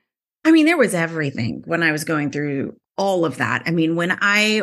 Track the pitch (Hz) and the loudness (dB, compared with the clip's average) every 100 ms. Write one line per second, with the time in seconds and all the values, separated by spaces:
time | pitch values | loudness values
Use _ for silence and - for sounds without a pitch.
0 | _ _ _ _ 320 320 302 339 214 175 | _ _ _ _ 4 4 4 4 2 0
1 | 165 165 147 117 113 69 - 165 165 151 | -2 -2 -4 -2 -4 -6 -4 0 0 0
2 | 156 156 147 143 147 139 120 - _ - | -2 -2 -2 -4 -4 -4 -6 -10 _ -4
3 | 196 185 165 - 113 120 - 170 160 165 | 0 0 0 -2 -2 -2 -2 0 0 0
4 | 175 180 202 208 214 214 | -2 0 0 2 2 0